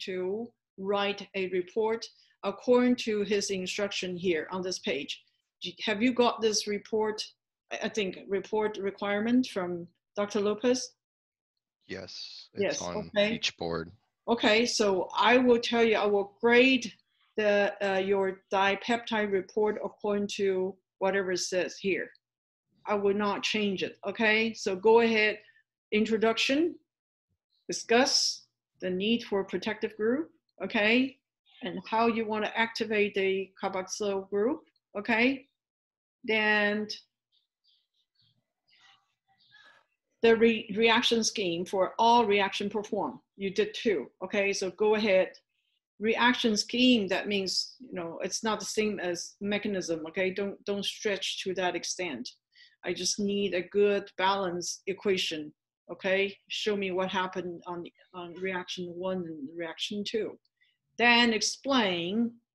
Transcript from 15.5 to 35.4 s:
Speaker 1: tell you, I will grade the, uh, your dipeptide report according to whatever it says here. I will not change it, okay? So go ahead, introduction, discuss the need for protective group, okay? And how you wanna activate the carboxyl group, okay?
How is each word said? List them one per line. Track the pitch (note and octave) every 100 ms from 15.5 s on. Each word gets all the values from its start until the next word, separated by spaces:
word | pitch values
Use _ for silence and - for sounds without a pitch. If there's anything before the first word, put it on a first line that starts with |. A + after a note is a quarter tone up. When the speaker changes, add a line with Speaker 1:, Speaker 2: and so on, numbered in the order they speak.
| A#3
Speaker 1:
tell | A#3+ A#3
you, | A#3 G#3
I | G#3
will | G3+ G3 -
grade | A#3 A#3+ C4 C4 A3 - _ _ _ -
the, | G#3 G3+ G3+ -
uh, | G3+ F#3+
your | F#3+ G3 F#3+ F#3+ _
dipeptide | G3 G3 G3 - A#3 A#3 A3 G#3
report | F#3+ F3+ - G#3+ G#3+
according | G3 - G#3 G#3 G3+
to | - G3 F#3 F#3 F#3+ _ _
whatever | F#3+ G3 F#3
it | F3+
says | - F#3 D3+ -
here. | G3 E3+ - - _ _ _ _ _ _ -
I |
will | G#3 G3+
not | G3+ G#3 F3+
change | - A3 G3+ F3+
it, | D#3 - G3+
okay? | G3 A3 G#3+ A3+
So | A3 G#3+ F#3
go | G#3 A3+
ahead, | A3+ A3+ G#3+ G#3 - _ _ _ _
introduction, | G#3+ A3 A3 A3 A3 - C#4 E4+ - _ _ _ _ _ _ _ _ -
discuss | F3 - A3+ C#4 - - - _ _ _ _
the | F#3
need | F#3 G#3 A#3
for | - G3+
protective | F#3+ F#3 A3 G#3 G#3+ -
group, | A3 C4+ E4 _ _ -
okay? | G3 A3+ G#3 A#3+ C4 - _ _ _ _
And | G#3 F3 -
how | A3+ A#3
you | A3+ G#3+
wanna | G#3+ G#3
activate | A3 A3+ - G#3+ G#3+ G#3
the | G3 F#3+ F#3+ F#3+ -
carboxyl | G3 F#3 F#3 - G#3 G3 F#3+
group, | G3+ A3+ D#4+ - _ _ G#3
okay? | G#3 A3 B3 C4+